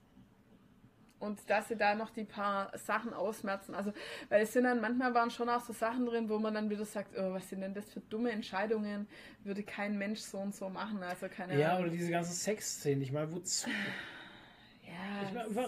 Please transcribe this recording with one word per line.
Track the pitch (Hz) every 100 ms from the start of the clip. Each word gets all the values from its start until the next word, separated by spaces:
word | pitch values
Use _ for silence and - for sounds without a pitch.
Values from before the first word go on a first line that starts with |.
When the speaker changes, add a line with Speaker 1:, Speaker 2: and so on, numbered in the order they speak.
| - - - - - - - - - - - -
Speaker 1:
Und | 208 202 -
dass | 208 214
sie | 220
da | 208
noch | 208 220
die | -
paar | 208 208 202 196 196 -
Sachen | - 214 233
ausmerzen. | - 190 214 202 196 -
Also, | 185 202 - - - -
weil | 208
es | 220
sind | 247
dann, | 247 240
manchmal | 220 247 254
waren | 240 233
schon | 240 240
auch | 240
so | 240
Sachen | 214 226 247
drin, | 240 233 220
wo | 214
man | 214
dann | 214 214
wieder | 208
sagt, | 208 214 196 -
„Oh, | 190
was | 185 185
sind | 190
denn | 190
das | 196 208
für | -
dumme | - 220 240
Entscheidungen? | 214 - 185 214 220 208 208 208 - - -
Würde | 202 202
kein | 202 - 202 208
Mensch | 202 214
so | - 196
und | 202
so | 202 190
machen.“ | 180 202 208
Also, | 180 180 190
keine | - 180 143
Speaker 2:
Ja, | 156
Speaker 1:
Ahnung. | 185
Speaker 2:
oder | 170
diese | 170 170
ganzen | 170 175
Sexszenen. | - - 214 - - 147 139
Ich | 131
meine, | 147 156
wozu? | 175 180 - - 208 196 185 - - - - - - - -
Speaker 1:
Ja, | - 170 196 202 196
Speaker 2:
Ich |
meine, | 233 226
Speaker 1:
das | 214